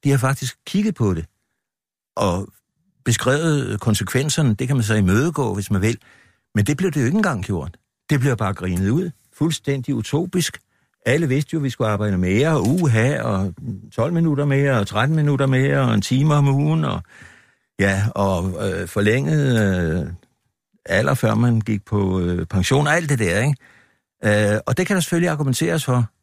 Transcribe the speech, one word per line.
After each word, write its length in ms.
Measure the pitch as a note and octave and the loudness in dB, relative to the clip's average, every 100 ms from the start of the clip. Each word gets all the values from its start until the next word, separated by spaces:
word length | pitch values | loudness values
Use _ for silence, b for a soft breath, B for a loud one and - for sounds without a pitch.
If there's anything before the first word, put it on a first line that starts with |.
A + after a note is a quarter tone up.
De 60 | C#3+ | 2
har 80 | C#3 | 2
faktisk 380 | C3 C3+ B2+ - - | 2 -2 -6 -12 -6
kigget 280 | F#3+ G#3 | -2 -2
på 200 | F3+ G#2+ | 0 -2
det, 100 | F2 E2 _ _ _ _ _ _ _ _ - | -2 -6 _ _ _ _ _ _ _ _ -2
og 320 | G#2+ F2 G2 _ _ _ _ _ | 0 0 -6 _ _ _ _ _
beskrevet 760 | - A2+ - C#3 E3 D3 G#2 G2+ | -2 0 0 0 2 0 -2 -4
konsekvenserne, 760 | - G2+ F#2+ B2 D3 - D3 | -2 -2 -2 -2 -2 0 2
det 120 | G#2 B2+ | 0 0
kan 100 | C#3 | -2
man 60 | |
så 120 | G#2+ | 0
imødegå, 600 | G#2+ F#2+ G2+ D3+ D3+ B2 | 2 4 2 2 -2 -4
hvis 160 | G2 G2 | -4 -2
man 120 | G2+ | 0
vil. 160 | G#2 A2+ b b b b b | 0 -2 b b b b b
Men 100 | G#2+ G#2 | -2 0
det 100 | D3 | 0
blev 140 | F#3 | 0
det 100 | D3 | 0
jo 60 | A#2+ | 0
ikke 100 | F#3+ | 0
engang 280 | G#3 B2 | 0 -2
gjort. 320 | F2+ F#2+ D2+ - _ _ _ | -4 -6 -6 -14 _ _ _
Det 100 | D3 | 0
blev 160 | C3 A2+ | 2 0
bare 180 | G#2 | -2
grinet 360 | F#2 F#2 F2+ F#2+ | -4 -4 -2 0
ud. 200 | C#3 F3+ - _ | 0 -2 -8 _
Fuldstændig 600 | - D#3 D#3 - C#3 B2 | -4 -2 -2 -4 -6 -4
utopisk. 640 | B2+ A2 C#3+ F#3 F3+ E3 - _ _ _ _ - | -4 -2 -4 -2 -2 -4 -6 _ _ _ _ -2
Alle 220 | C#3+ E3 | 0 2
vidste 220 | C3 D3+ | 0 -2
jo, 40 | E3+ | -4
at 60 | |
vi 60 | C#3 | -4
skulle 200 | - A2 | -2 -2
arbejde 280 | G#2 G#2+ F#2 | 0 0 0
mere, 300 | F2+ G2+ D3+ | 2 2 2
og 180 | D#3 G2 | 2 2
uha, 520 | E3 E3 A2 A#2+ D3 | 2 2 2 2 0
og 340 | A#2 G2 F#2+ E2+ - G2 G#2 | -2 -2 -2 -6 -10 -10 -12
tolv 200 | - B2+ | -4 -2
minutter 320 | E3+ E3 C#3+ | 2 0 2
mere, 340 | C#3+ C3+ C#3+ B2 | 0 2 2 0
og 80 | G2+ | 0
tretten 300 | G#2 B2+ D#3+ | 0 0 2
minutter 300 | D3 C#3+ C3+ | 2 2 2
mere, 320 | C3 C3+ C#3 | 2 2 2
og 140 | C3 | 2
en 80 | G#2+ | 0
time 320 | F#2+ B2+ D3+ | 2 2 4
om 140 | D3 C#3+ | 4 4
ugen, 360 | C3+ D3 D#3+ | 4 2 0
og, 180 | D3+ - - B B B B B B _ | 0 -4 -8 B B B B B B _
ja, 260 | G2 F#2+ G#2+ | 0 2 -2
og, 560 | - G2 F#2 F#2 F2 G2+ | 0 0 0 -2 -4 -4
øh, 180 | F2+ F#2 | -4 -6
forlænget, 760 | - G#2 A#2+ C#3+ D#3 C#3 A#2 G2+ F#2 E2 E2+ | 0 2 2 0 0 2 2 2 2 0 -2
øh, 60 | F#2 F2 _ _ _ _ _ _ - | -4 -10 _ _ _ _ _ _ -4
alder, 280 | F#2 A#2+ | 0 2
før 200 | C3+ A2+ | 0 0
man 260 | A2 A#2+ A2+ | 2 2 2
gik 240 | G#2+ G#2+ | 0 -4
på, 360 | - G#2 F#2+ F#2 | -2 -2 0 0
øh, 260 | F2 F2 F2 | 0 -2 -2
pension, 400 | F#2+ F2+ C3+ D3 | -2 0 2 2
og 100 | D#3+ | 0
alt 120 | D#3+ | 0
det 100 | C#3 | -2
der, 220 | G2 F2+ | 0 0
ikke? 1120 | C3 C#3 _ - _ _ _ _ G#2+ G#2 G#2 | 0 -2 _ -20 _ _ _ _ 0 2 2
Øh, 60 | G#2+ - | 0 -2
og 100 | B2 | -2
det 100 | F#3 | 0
kan 80 | |
der 60 | G3 | 0
selvfølgelig 300 | D#3+ E3+ F3 | 0 0 0
argumenteres 540 | D3+ C#3+ B2+ E3 E3+ | 0 -2 0 0 -2
for 200 | - B2 A#2 _ | 0 0 0 _